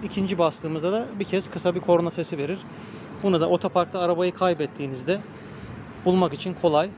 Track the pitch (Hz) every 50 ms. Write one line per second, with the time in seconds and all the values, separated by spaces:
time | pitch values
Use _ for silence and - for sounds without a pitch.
0 | 220 202 - 202 190 190 202 170 170 160 151 - - 160 156 160 151 175 196 220
1 | 240 262 247 202 202 - - 185 190 - - 180 - 180 175 180 - - 175 170
2 | 170 170 160 - 165 - - 143 139 147 180 190 - - - - - - - -
3 | - - - - - 202 185 165 160 170 175 175 - 190 - 185 175 - - 190
4 | 180 175 175 170 180 180 175 - 190 185 175 156 156 139 - - 143 135 131 127
5 | 127 139 180 202 208 - - - - - - - - - - - - - - -
6 | - 180 180 185 185 165 139 139 - 185 175 - - 170 151 147 160 196 196